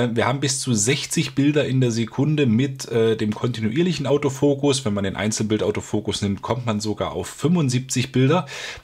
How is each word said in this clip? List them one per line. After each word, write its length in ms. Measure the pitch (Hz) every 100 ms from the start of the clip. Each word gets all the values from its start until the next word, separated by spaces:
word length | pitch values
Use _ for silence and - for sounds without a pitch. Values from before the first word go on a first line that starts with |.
| 120
wir 140 | 113 104
haben 100 | 135
bis 220 | 139 -
zu 140 | 131
sechzig 600 | 110 110 131 - - 135
Bilder 320 | - 139 147 127
in 140 | 131
der 100 | 123
Sekunde 560 | 113 110 - 151 151 131
mit, 400 | 110 139 135 -
äh, 280 | 117 113 110
dem 180 | 107
kontinuierlichen 720 | 107 123 113 107 131 180 139 127
Autofokus. 760 | 147 147 135 143 135 143 131
Wenn 100 | 107
man 80 | 101
den 140 | 98 87
Einzelbild-Autofokus 1080 | 104 - 107 107 95 101 - 107 107 -
nimmt, 180 | 101 101
kommt 260 | - 120 113
man 120 | 104
sogar 320 | 107 101 90
auf 160 | 90 87
fünfundsiebzig 840 | - 147 175 139 123 127 131 123
Bilder. 340 | 127 131 175 - - - -